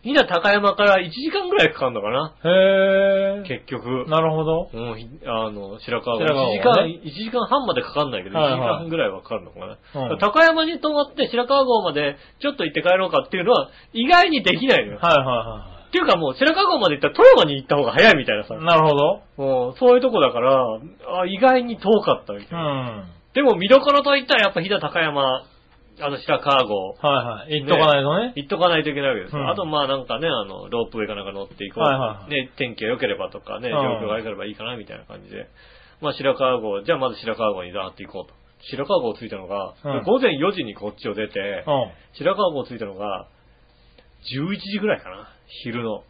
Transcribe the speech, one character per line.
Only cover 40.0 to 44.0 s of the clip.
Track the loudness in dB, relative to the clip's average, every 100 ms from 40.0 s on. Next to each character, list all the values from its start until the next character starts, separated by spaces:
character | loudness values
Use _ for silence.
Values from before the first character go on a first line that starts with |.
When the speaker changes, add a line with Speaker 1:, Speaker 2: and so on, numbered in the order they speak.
Speaker 2:
ん。 |
Speaker 1:
午 | 0 2
前 | 2 0
四 | -2
時 | -2
に | -10
こ | -10 -12
っ | -10
ち | -8
を |
出 | -6 -6
て、 | -6 -6 -8 -4
Speaker 2:
う |
ん。 | -2 -2 -10 _
Speaker 1:
白 | -4 -2
川 | 0 -2
郷 | -2
着 | -10 -10
い |
た | -12
の |
が、 | -10 -8 -8 -12 _ _ _ _ _ _ _